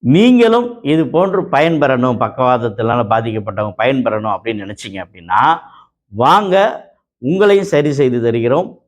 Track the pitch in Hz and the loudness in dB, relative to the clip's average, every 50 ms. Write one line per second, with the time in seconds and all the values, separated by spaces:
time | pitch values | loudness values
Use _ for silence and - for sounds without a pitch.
0 | - 120 135 170 214 247 254 240 233 226 226 240 240 240 - - - 139 151 160 | 2 2 4 4 6 6 6 4 4 4 2 0 0 -4 -10 -10 -4 -2 0 0
1 | 160 127 139 160 185 196 185 196 180 - - 135 151 165 165 156 143 139 131 123 | 0 0 0 0 0 0 -2 -4 -4 -2 0 0 2 2 2 0 0 0 0 0
2 | 123 127 123 107 120 113 107 - 127 123 127 120 117 117 104 113 113 113 117 120 | 0 -2 0 -2 -4 -4 -2 -2 0 0 0 0 0 -4 -4 -4 -2 -2 0 -2
3 | 117 104 113 113 113 117 110 110 101 104 98 104 107 107 98 - 110 127 135 135 | 0 0 -2 -2 -2 -4 -6 -8 -8 -8 -6 -6 -6 -6 -4 -2 -2 -2 0 0
4 | 120 113 107 110 107 110 101 92 - 113 113 104 101 98 104 - - 110 95 98 | -2 -2 -4 -4 -4 -4 -6 -6 -6 -8 -8 -8 -8 -12 -14 -14 -16 -16 -14 -14
5 | 90 87 _ 95 85 85 92 101 123 151 165 170 - - - - _ _ _ _ | -16 -16 _ -20 -10 -4 0 2 2 2 0 0 -4 -18 -20 -20 _ _ _ _
6 | _ _ 104 104 120 139 170 202 214 196 180 190 196 214 127 - - _ _ _ | _ _ -4 0 2 4 4 4 2 2 2 2 2 0 -2 -6 -16 _ _ _
7 | _ _ _ _ 120 127 165 190 202 208 202 196 170 - - 147 147 151 143 135 | _ _ _ _ -4 -4 0 2 4 4 4 2 2 0 0 0 0 0 0 0
8 | 147 127 123 120 117 117 113 117 113 120 127 156 185 233 - _ _ | 0 0 0 0 -2 0 -2 0 0 0 0 0 -2 -4 -10 _ _